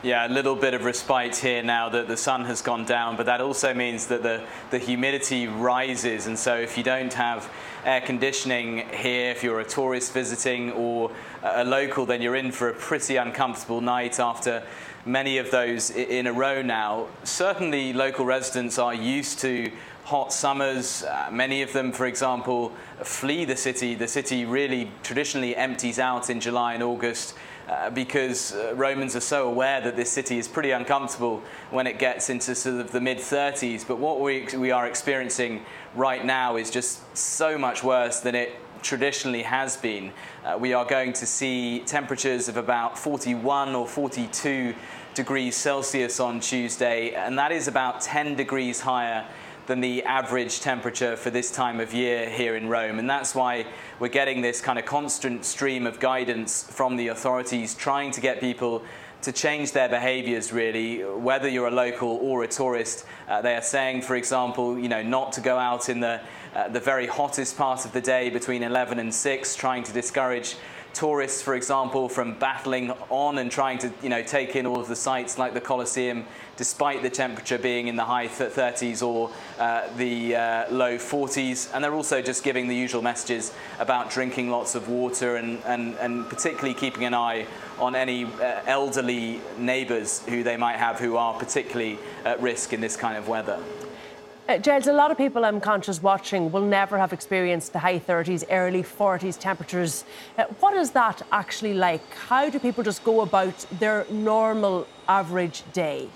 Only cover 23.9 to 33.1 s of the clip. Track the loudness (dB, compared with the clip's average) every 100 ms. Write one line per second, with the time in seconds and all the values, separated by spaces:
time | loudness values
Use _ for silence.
23.9 | -2 -2 -2 0 -2 0 0 2 0 -4
24.9 | -8 -4 -2 0 0 -2 0 0 0 -2
25.9 | 0 0 0 -2 -2 0 0 0 0 -2
26.9 | 0 -2 -2 -8 -10 -16 -16 -6 -4 -2
27.9 | -4 0 0 0 -2 -4 -4 -4 0 0
28.9 | 2 -2 -2 0 2 2 2 2 2 0
29.9 | -2 -2 -2 0 -2 -2 -2 0 0 2
30.9 | 0 0 -2 -2 -2 -8 -16 -4 0 0
31.9 | 2 0 0 -2 -2 -2 -2 -2 -2 -2
32.9 | 0 0